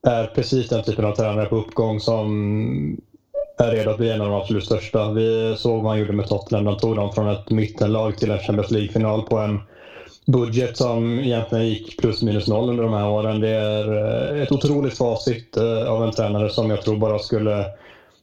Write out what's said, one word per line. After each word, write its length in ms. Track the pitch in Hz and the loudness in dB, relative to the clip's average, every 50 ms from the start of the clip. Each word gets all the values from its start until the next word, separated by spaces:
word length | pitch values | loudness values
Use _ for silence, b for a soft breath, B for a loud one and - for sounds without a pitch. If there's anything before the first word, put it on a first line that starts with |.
| - | 2
är 200 | 131 120 113 110 | 2 2 2 0
precis 420 | - - - 120 - 135 131 117 - | 0 -2 -2 0 2 0 0 2 0
den 140 | 123 113 | -2 -2
typen 220 | 110 - 117 110 107 | 0 -2 0 0 0
av 80 | 104 | 0
tränare 340 | 104 - 113 107 104 107 107 | 0 0 0 0 0 0 0
på 100 | 101 113 | 0 0
uppgång 440 | 113 107 - - - 113 110 110 104 | -2 -2 -2 -2 0 0 0 0 -2
som 960 | - - 113 110 107 107 104 104 104 101 107 107 110 120 131 143 - 76 - - - _ - _ _ _ - 571 587 605 - - | 0 0 0 0 0 0 0 0 0 0 0 0 0 -2 -2 -2 -2 -4 -6 -8 -12 _ -20 _ _ _ -8 -8 -8 -8 0 0
är 120 | 123 117 | 2 2
redo 200 | 113 110 107 107 | 2 2 2 0
att 80 | 107 107 | 0 0
bli 120 | 113 113 | 0 0
en 100 | 110 107 | 0 0
av 100 | 104 101 | 0 0
de 60 | 101 | 0
absolut 280 | 98 95 101 110 101 90 | -2 -2 0 -2 -2 0
största. 480 | - 113 - - - - 113 107 107 | -2 -2 -2 -2 0 0 0 0 2
Vi 420 | 107 110 110 113 113 113 110 113 110 - | 0 2 2 2 2 0 0 -2 -2 0
såg 240 | - 120 113 110 | 0 0 0 2
vad 100 | 107 110 | 0 0
han 80 | 110 107 | 0 0
gjorde 120 | 107 98 | 0 0
med 160 | 101 104 101 101 | 0 -2 0 0
Tottenham. 360 | 104 98 - - 117 104 104 | -2 -4 -2 -2 0 0 2
De 120 | 104 98 | 0 0
tog 200 | 95 - 113 110 | 0 0 0 0
dem 160 | 104 101 101 | 0 -2 -2
från 160 | 101 113 107 104 | 0 0 0 0
ett 220 | 101 101 - - | 0 -2 -2 0
mittenlag 680 | 113 110 107 104 - - 110 104 110 110 110 110 98 - | 0 0 0 -2 0 0 0 2 2 2 0 -2 0 0
till 120 | 117 107 | 0 0
en 80 | 104 95 | 0 -2
Champions 320 | - - 104 104 98 98 | 0 0 0 0 0 2
League-final 520 | 113 107 104 - - 113 110 107 107 110 | 0 0 0 -2 -4 -2 0 0 0 -2
på 160 | 107 - 117 107 | 0 0 0 0
en 220 | 107 104 104 98 B B B B B B B B B B B B _ | 0 -2 -2 -4 B B B B B B B B B B B B _
budget 500 | - 127 127 120 113 110 127 127 120 - | 2 2 2 2 2 0 0 0 -2 0
som 440 | - 131 120 117 113 113 117 117 123 | 0 0 0 2 0 0 0 0 0
egentligen 480 | 139 127 120 117 113 - 120 113 113 113 | 0 0 0 0 -2 0 0 0 2 0
gick 320 | 107 107 - - - - | 0 -4 -6 -12 -4 0
plus 220 | - 117 101 - | 0 0 2 2
minus 260 | 117 110 107 104 90 107 | 0 2 2 2 2 2
noll 200 | 107 107 123 123 | 2 2 2 0
under 160 | 120 120 113 | 0 0 0
de 80 | 113 | 2
här 180 | 110 104 104 104 | 2 0 0 2
åren. 300 | 104 107 110 110 107 107 | 2 2 0 0 0 2
Det 80 | 110 110 | 2 2
är, 880 | 110 110 107 107 107 107 107 107 107 107 107 110 113 117 135 143 147 | 2 2 2 0 0 0 0 0 0 0 0 0 0 0 -2 -2 -2
eh, 60 | 147 | -2
ett 100 | 139 - | 0 0
otroligt 460 | 143 135 - 143 147 143 139 131 - - | 2 2 2 2 2 2 0 -2 0 0
facit, 580 | 131 120 113 113 - 135 117 113 - _ - | 0 0 0 0 0 -2 -2 -2 -6 _ -2
eh, 360 | 110 113 117 113 110 113 - | 0 0 2 2 0 0 0
av 120 | 113 113 113 | 0 0 0
en 60 | 110 | 0
tränare 400 | 107 - 110 104 104 104 107 104 | 0 0 0 0 2 0 0 0
som 200 | - - 110 107 | 0 0 0 0
jag 120 | 107 101 | 0 0
tror 140 | - 110 107 | 0 0 0
bara 220 | 104 110 107 107 104 | 2 2 0 0 -2
skulle 460 | - - 120 107 107 107 104 101 98 98 98 B B B B B B B B B | 0 -2 0 0 2 0 0 0 -2 -4 -8 B B B B B B B B B